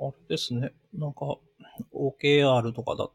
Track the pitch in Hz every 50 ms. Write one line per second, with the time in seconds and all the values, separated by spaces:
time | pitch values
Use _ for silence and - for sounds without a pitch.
0 | 139 139 - _ _ - 160 151 - - - 120 135 - _ _ _ _ 214 156
1 | 151 143 - - 143 143 - - _ _ _ _ - - - - - _ - -
2 | 143 131 - - - 143 147 147 143 135 127 120 117 120 120 123 - - - -
3 | - -